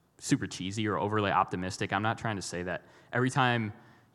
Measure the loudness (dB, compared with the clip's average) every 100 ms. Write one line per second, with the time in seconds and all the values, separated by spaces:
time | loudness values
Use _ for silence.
0 | _ _ 0 0 0 -6 -6 -2 0 0
1 | 2 2 4 4 2 0 -4 -4 -2 0
2 | 0 -2 -4 -4 -6 -6 -6 -6 -10 -20
3 | -6 -2 0 2 2 2 -2 -6 -18 -20
4 | _